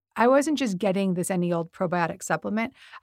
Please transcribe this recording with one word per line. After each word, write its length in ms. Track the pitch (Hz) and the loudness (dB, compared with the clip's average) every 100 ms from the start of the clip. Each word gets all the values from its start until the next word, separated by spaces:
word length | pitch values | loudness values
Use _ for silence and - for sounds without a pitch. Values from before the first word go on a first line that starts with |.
| _ - | _ 2
I 100 | 233 | 4
wasn't 300 | 269 294 277 | 4 4 0
just 200 | 262 185 | -2 0
getting 360 | 208 185 196 | 0 0 0
this 160 | 180 170 | 0 -2
any 220 | 185 175 | -2 0
old 200 | 170 170 | -2 -4
probiotic 520 | - 185 175 165 185 | -6 -4 -2 -2 -4
supplement. 500 | - 160 202 208 226 - - - | -4 -4 -2 -4 -4 -8 -20 -4